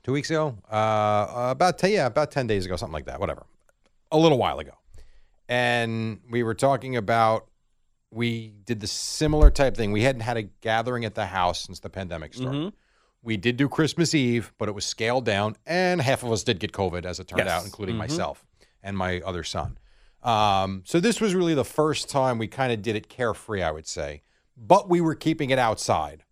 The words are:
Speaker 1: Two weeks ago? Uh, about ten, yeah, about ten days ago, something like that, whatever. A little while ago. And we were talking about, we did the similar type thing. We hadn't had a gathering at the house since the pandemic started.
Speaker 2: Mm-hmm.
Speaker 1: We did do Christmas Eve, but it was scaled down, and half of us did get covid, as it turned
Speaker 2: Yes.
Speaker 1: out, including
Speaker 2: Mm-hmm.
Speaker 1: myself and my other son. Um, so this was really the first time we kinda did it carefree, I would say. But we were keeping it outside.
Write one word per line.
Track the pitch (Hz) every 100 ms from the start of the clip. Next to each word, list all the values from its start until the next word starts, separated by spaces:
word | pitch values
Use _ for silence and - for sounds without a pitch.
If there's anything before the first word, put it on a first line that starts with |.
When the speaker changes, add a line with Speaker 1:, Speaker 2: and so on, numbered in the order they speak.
Speaker 1:
Two | -
weeks | 143 -
ago? | 156 156 104 _
Uh, | 107 110 107 107 104 104 120 123
about | 131 180 175
ten, | 185
yeah, | 208 127
about | 151 147
ten | 143 120
days | 101 90
ago, | 87
something | 76
like | 78 -
that, | -
whatever. | 90 71 - _ _ _ _ _ _
A | 156
little | 165 135
while | 90 69
ago. | 73 - _ - - - _ _ -
And | 123 123 120 117 113 110 107 123
we | 120
were | 113
talking | 107 135 135 131 123
about, | 101 117 113 110 - _ _ _ _ _ _
we | 113 117 113 110 104
did | 101 113
the | 104
similar | - - - 151 151 135
type | - 135 113
thing. | 104
We | 104
hadn't | 127 127
had | 113 117
a |
gathering | 101 _ 110 110 117 123
at | 110
the | 110 98
house | 95 90 87
since | - 87
the | 90
pandemic | 92 92 85 76
started. | 123 131 139
Speaker 2:
Mm-hmm. | 180 - _ _ _ _
Speaker 1:
We | 117 110
did | 117 123
do | 139
Christmas | - 156 - 165
Eve, | 156 123 117 - _
but | 104
it |
was | 101 -
scaled | - 110 127
down, | 113 101 107 - -
and | 170 185 180
half | 131 131
of | 123
us | 110
did | - 95
get | 92
covid, | - 95 87
as | 90 87
it | 92
turned | 90 98
Speaker 2:
Yes. |
Speaker 1:
out, | 85
including | 98 101 101
Speaker 2:
Mm-hmm. | 113 101
Speaker 1:
myself | 156 80 - _ _ _ _
and | 98 98
my | 92 90
other | 95 90
son. | 82 90 73 - _ _ - _
Um, | 120 107 107 98 95 95 90
so | 170
this | 208 -
was | 220
really | 180 170
the | 147
first | 117 - 156 143 -
time | 143 131 117
we | 110
kinda | - 131 113
did | 107 107
it | -
carefree, | - 120 101 - 104
I | 82
would | 78 -
say. | 87 73 73 _ _ _ -
But | 107 190 196
we | 175
were | 160
keeping | 147 156 156 135
it | 131
outside. | 117 107 - 92 76 76 _